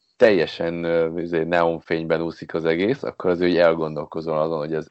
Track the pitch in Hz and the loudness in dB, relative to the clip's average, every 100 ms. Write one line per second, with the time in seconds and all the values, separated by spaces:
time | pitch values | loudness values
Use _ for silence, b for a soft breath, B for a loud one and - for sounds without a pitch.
0 | _ - 113 95 78 - 85 85 85 85 | _ 4 6 6 2 -2 -4 -4 0 0
1 | 82 85 85 82 82 87 85 82 - 82 | 0 -2 -2 -2 2 2 2 0 -4 -4
2 | 80 80 82 - 78 85 82 82 101 139 | -2 -2 -2 -8 -8 -4 -2 0 0 -2
3 | - - 92 87 90 85 85 82 78 76 | -6 -4 -2 0 2 4 4 2 -2 -6
4 | 76 82 80 78 80 80 76 78 76 | -8 -8 -4 -2 -2 -2 -4 -6 -6